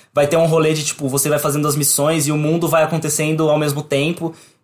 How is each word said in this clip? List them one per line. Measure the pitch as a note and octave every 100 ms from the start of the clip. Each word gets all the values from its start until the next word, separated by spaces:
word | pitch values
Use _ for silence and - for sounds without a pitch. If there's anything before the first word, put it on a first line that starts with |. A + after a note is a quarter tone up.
| _
Vai | - C#3+
ter | D#3+
um |
rolê | E3 D#3+ D#3
de, | D#3
tipo, | D3 - C#3
você | C#3 D#3
vai | D3
fazendo | D3+ C#3+ D3
as | C#3+
missões | C#3+ - D3 E3 C#3+
e |
o | D3+
mundo | D3+ E3+ E3
vai | D#3+
acontecendo | D#3 D#3+ D#3 - D#3 D#3 D#3
ao | D3+
mesmo | D3+ C#3
tempo. | C#3 C#3 D3+ E3+ E3 - - _